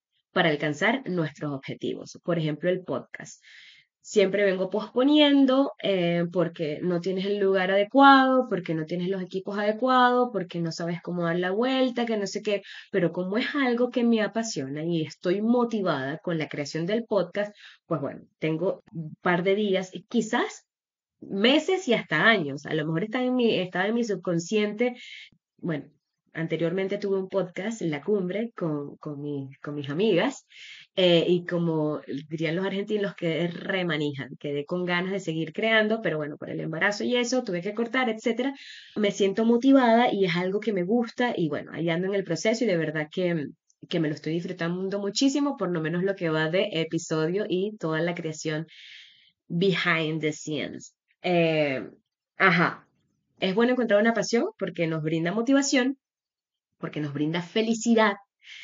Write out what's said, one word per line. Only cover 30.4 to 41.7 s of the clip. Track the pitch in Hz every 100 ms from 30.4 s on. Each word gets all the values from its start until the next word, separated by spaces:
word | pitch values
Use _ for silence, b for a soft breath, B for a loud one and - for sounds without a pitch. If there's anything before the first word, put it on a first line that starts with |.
| _ B B B B
eh, | - 180 170 160
y | 175
como | 175 175 170 160 151 147 - 135 156
dirían | 156 160
los | 170
argentinos, | 190 196 202 214 202 -
quedé | 170 156 170
remanijan, | 170 - 190 180 151 147 135 123 135
quedé | 147 143
con | 143 180
ganas | 180 175 185
de | 196
seguir | 175 160 156
creando, | - 226 220 214 226
pero | 190 156
bueno, | 147 151
por | -
el | 160
embarazo | 156 160 190 208
y | 226 247
eso, | 240 254
tuve | 240 175
que | 190
cortar, | 214 233 262 247
etcétera. | 220 247 226 262 269 B B B
Me | B 208
siento | 202 196 196
motivada | 226 233 269 269 247 226 247
y | 202 185
es | 165
algo | 185 202
que | 226
me | 196
gusta, | 175 240 226 - 247 -
y | 165
bueno, | 143 -